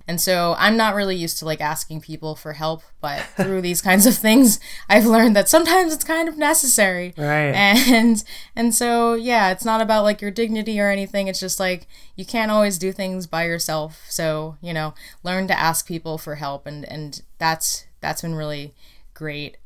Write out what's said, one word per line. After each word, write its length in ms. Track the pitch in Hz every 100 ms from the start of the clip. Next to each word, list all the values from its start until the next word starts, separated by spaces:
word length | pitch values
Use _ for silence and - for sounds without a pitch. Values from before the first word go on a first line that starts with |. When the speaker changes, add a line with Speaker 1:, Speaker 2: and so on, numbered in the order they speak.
| -
Speaker 1:
And 140 | 170
so 340 | - 180 170 -
I'm 180 | 202 226
not 180 | 220
really 220 | 202 196 185
used 220 | 165 -
to, 60 | 160
like, 140 | 156
asking 420 | 151 156 - 156
people 320 | 156 151 156 156
for 160 | 156
help, 300 | 147 156 160 - -
but 200 | 147 143
Speaker 2:
<laughs> 160 | - -
Speaker 1:
through 260 | 190 190
these 180 | 180 175
kinds 220 | 196 190 226
of 80 |
things, 460 | - 220 233 254 - - - -
I've 180 | 214 220
learned 280 | 226 233 220
that 120 | 294
sometimes 440 | 320 320 370 339
it's 100 | 302
kind 240 | - 320 330
of 80 | 302
necessary. 720 | 294 320 262 233 190 180 180 165
Speaker 2:
Right. 360 | 147 151 147
Speaker 1:
And, 680 | 185 202 226 240 233 233 220 - - -
and 200 | - 233
so, 400 | 220 240 240 233
yeah, 360 | 233 240 233 190
it's 140 | 190
not 160 | 226 220
about, 240 | 220 220
like, 160 | 208 208
your 80 | 202
dignity 480 | 196 233 220 220 208
or 100 | 202
anything. 380 | 196 196 202 190
It's 120 | 180
just, 180 | 185 -
like, 280 | 185 175 - - -
you 100 | -
can't 260 | 190 233 214
always 280 | 214 202 180
do 140 | 185
things 340 | 190 190 185 170
by 180 | 165 170
yourself. 580 | 170 170 156 156 156 -
So, 480 | - 160 156 156 151
you 120 | 170
know, 220 | 160 156 - - -
learn 240 | 170 185 190
to 100 | 185
ask 280 | 160 165 -
people 320 | 165 165 156
for 180 | - 143
help. 300 | 143 139 147
And, 180 | 147
and 380 | - 151 147 - - -
that's, 480 | 165 160 - - - -
that's 200 | 147 156
been 120 | 165
really 400 | 160 151 147 143 - - - -
great. 420 | - 156 147 147 -